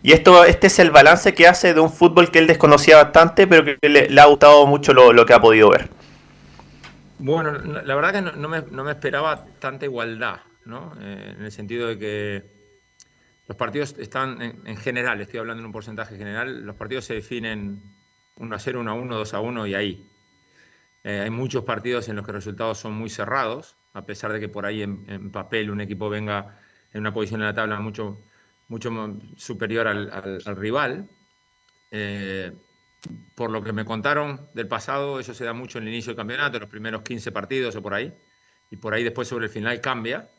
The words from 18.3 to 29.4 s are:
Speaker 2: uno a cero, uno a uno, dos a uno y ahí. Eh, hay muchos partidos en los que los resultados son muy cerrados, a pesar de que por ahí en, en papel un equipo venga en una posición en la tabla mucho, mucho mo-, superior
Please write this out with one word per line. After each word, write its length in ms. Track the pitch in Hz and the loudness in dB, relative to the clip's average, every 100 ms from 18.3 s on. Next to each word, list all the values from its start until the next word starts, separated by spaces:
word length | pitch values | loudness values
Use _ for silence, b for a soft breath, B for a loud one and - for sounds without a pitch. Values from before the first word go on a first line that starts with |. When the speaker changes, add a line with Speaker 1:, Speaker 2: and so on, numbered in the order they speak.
| _ | _
Speaker 2:
uno 180 | 113 | -16
a 40 | 104 | -14
cero, 200 | 131 123 | -12 -12
uno 120 | 113 | -12
a 20 | |
uno, 240 | 113 127 113 | -12 -12 -12
dos 160 | 107 | -12
a 80 | 104 | -12
uno 260 | 117 120 104 | -12 -12 -10
y 80 | |
ahí. 320 | 98 104 90 _ _ _ _ _ _ _ _ _ _ | -8 -10 -12 _ _ _ _ _ _ _ _ _ _
Eh, 200 | 101 101 | -14 -12
hay 40 | 107 | -12
muchos 360 | 117 131 131 | -12 -10 -10
partidos 420 | 104 113 120 123 113 | -10 -10 -8 -10 -10
en 80 | |
los 100 | 104 | -16
que 60 | 104 | -14
los 100 | 101 | -16
resultados 360 | 107 95 113 107 | -16 -12 -12 -10
son 160 | 113 | -14
muy 160 | 107 113 | -16 -16
cerrados, 680 | - 104 135 117 127 _ _ _ | -14 -10 -8 -8 -12 _ _ _
a 100 | 98 | -20
pesar 280 | 95 101 110 | -20 -16 -12
de 80 | 107 | -12
que 80 | 104 | -12
por 180 | 104 | -14
ahí 160 | 101 107 | -12 -10
en, 220 | 101 98 98 | -12 -14 -16
en 200 | 101 101 | -20 -16
papel 420 | 98 92 113 104 | -18 -10 -10 -10
un 100 | 104 | -12
equipo 280 | 101 98 107 | -14 -12 -12
venga 460 | 104 107 101 101 _ _ _ _ | -12 -10 -12 -14 _ _ _ _
en 80 | 107 | -14
una 120 | 107 | -12
posición 280 | 107 101 107 | -10 -10 -8
en 60 | 107 | -8
la 60 | |
tabla 280 | 104 107 104 | -8 -8 -10
mucho, 360 | 107 104 107 101 _ _ _ _ _ | -12 -14 -16 -18 _ _ _ _ _
mucho 220 | 113 117 | -16 -14
mo-, 260 | 113 107 101 _ | -14 -14 -18 _
superior 520 | _ | _